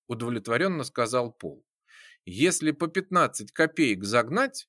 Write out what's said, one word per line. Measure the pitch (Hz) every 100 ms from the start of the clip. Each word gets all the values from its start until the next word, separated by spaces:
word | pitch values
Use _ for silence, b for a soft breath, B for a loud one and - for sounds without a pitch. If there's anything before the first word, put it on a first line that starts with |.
| -
удовлетворённо | 117 117 117 107 117 190 165
сказал | 127 - 113 123 120
Пол. | - - 120 _ _ _ B B B -
«Если | 92 170 180 151
по | 151 165
пятнадцать | 185 185 180 143 - 107
копеек | - 160 170 139 95
загнать, | 98 120 117 190 269 -